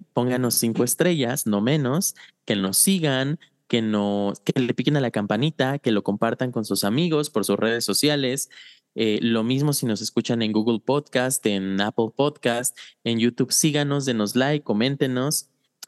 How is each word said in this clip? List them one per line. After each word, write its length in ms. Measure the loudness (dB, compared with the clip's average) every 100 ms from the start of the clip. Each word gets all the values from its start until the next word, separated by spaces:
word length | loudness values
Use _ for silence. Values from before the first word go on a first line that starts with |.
| -6
pónganos 420 | -2 0 2 0
cinco 300 | 2 0 2
estrellas, 600 | 0 2 2 2 0 -2 0
no 140 | 0
menos, 540 | 2 2 2 0 -2 -6 -16 _
que 120 | -4 -2
nos 200 | 0 2
sigan, 600 | 2 2 2 0 -2 -4 -8 _ -4
que 140 | -2
no, 500 | 0 0 0 0 -2 -4
que 140 | -2 0
le 140 | 0
piquen 220 | 0 0 0
a 40 |
la 100 | 0
campanita, 680 | -2 -2 0 -2 0 -2 -2
que 120 | -2
lo 100 | -2
compartan 500 | 0 0 0 -2 -4
con 120 | -4
sus 200 | -4 -2
amigos 460 | 0 0 0 0 -2
por 140 | -2
sus 120 | -2 0
redes 260 | 0 0
sociales. 680 | -2 0 0 0 -2 -4 -6 -12 -20 -20 _
Eh, 240 | -2 0 2
lo 200 | 2 2
mismo 300 | 2 0 0
si 140 | 0 0
nos 140 | -2
escuchan 400 | -4 -2 0 0
en 100 | 0
Google 280 | 2 2 0
Podcast, 640 | 0 -2 0 -2 0 0 0
en 340 | 0 0 -2
Apple 300 | -2 0 -2
Podcast, 640 | 0 -2 0 -2 0 -2 -6 -14 -8
en 140 | -2 2
YouTube, 340 | 2 2 0
síganos, 520 | 2 2 2 0 0
denos 320 | 0 0 0 2
like, 260 | 2 0
coméntenos, 840 | 0 0 0 0 0 0 -2 -2 -6 _ _ _